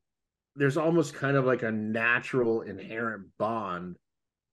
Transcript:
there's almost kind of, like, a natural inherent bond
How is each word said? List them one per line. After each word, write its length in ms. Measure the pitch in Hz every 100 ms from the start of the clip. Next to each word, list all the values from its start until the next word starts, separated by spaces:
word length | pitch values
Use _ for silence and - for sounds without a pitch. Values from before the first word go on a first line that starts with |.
| _ _ _ _ _ 143
there's 200 | 139 156
almost 380 | 160 170 143
kind 240 | - 139 139
of, 80 | 127
like, 160 | 123
a 100 | 113
natural 880 | 110 107 113 113 123 - 131 117 113
inherent 640 | 104 92 95 113 117 104 95 -
bond 580 | 104 113 98 87 90 87 _ _ _ _ _